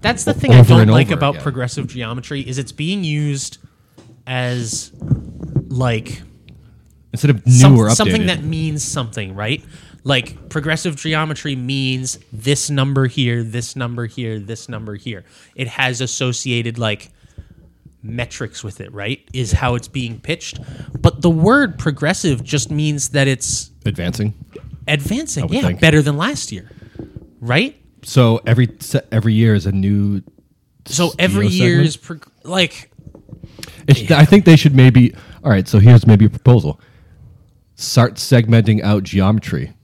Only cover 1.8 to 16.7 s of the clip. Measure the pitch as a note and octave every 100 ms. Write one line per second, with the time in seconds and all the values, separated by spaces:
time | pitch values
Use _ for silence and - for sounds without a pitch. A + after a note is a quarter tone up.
1.8 | B2+ B2 A2+ B2 A#2+ C#3+ B2+ C3 B2+ -
2.8 | D3+ G3+ E3+ D3 D3 C#3 - - - _
3.8 | _ _ - _ - B2+ B2 B2 A2+ -
4.8 | - - - - - - - - - B2+
5.8 | B2+ A2+ - - - _ _ - _ _
6.8 | _ _ _ - D3 A#2 B2 B2 C3+ C3
7.8 | G#2+ A2+ G#3 - F3+ E3+ D3 D#3+ D#3+ D3+
8.8 | - D3 A#2 A2 G2 F#2+ G#2+ C#3+ - -
9.8 | - - C3 C3+ B2 - - D#3+ D3+ D#3
10.8 | F#3 C#3+ D#3+ D#3 D#3 D3 D3+ C3 B2 C3+
11.8 | C3 B2+ C3 - _ A2+ A2 C#3+ - C#3+
12.8 | C3+ C#3 C3 C3 B2 A#2+ A2+ A2+ A#2 -
13.8 | A#2+ A#2+ A#2 A#2 A#2 A2 G2+ A2+ - A2+
14.8 | G#2+ G2+ B2+ G2+ _ _ _ - B2+ -
15.8 | C3 A#2+ B2+ - B2+ A#2+ C3+ A#2+ A#2